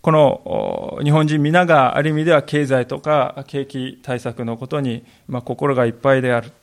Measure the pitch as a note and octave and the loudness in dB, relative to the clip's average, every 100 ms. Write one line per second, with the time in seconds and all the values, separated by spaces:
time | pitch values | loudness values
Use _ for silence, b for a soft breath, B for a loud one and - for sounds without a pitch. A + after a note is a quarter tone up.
0 | - D#3 C#3+ - - - G1+ G1+ - - | 2 4 4 2 -6 -6 -4 -6 -8 -4
1 | D3 D#3 D3+ D3+ D3 F3 F3 D3+ B2+ - | 2 2 2 0 2 2 4 4 4 2
2 | D3+ D3+ D#3 D3+ C#3 D3 C#3 C3 A#2+ C#3+ | 0 0 2 2 2 -2 0 0 0 -6
3 | D3+ D3+ B2+ - C3 C#3+ C3+ C3+ C3 - | 0 0 0 -6 -10 -8 -8 -8 -10 -12
4 | - B2 B2 A#2 A#2 A#2 C3 D3 C3+ A#2 | -8 -6 -6 -8 -8 -8 -6 -4 -4 -6
5 | b b - B2 - B2 C#3+ B2+ A#2+ A#2 | b b -10 -10 -8 -4 0 2 0 0
6 | C#3 C3 B2+ A#2 A2+ _ | 2 2 2 -2 -4 _